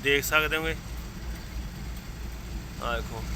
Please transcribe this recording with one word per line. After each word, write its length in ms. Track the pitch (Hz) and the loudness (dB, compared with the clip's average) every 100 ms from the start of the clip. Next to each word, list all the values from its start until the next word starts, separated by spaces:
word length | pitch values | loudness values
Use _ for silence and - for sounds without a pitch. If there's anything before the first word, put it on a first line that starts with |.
ਦੇਖ 220 | 135 139 | 6 6
ਸਕਦੇ 320 | - 156 151 156 | 8 6 6 2
ਹੋਗੇ, 200 | 160 156 - - - - - - - - - - - - - - - - - - - - | 0 -2 -4 -6 -6 -6 -6 -6 -6 -6 -6 -6 -6 -6 -8 -6 -6 -6 -6 -6 -6 -4
ਆਹ 120 | 120 | -2
ਦੇਖੋ, 300 | 117 117 113 113 | 0 -2 -4 -4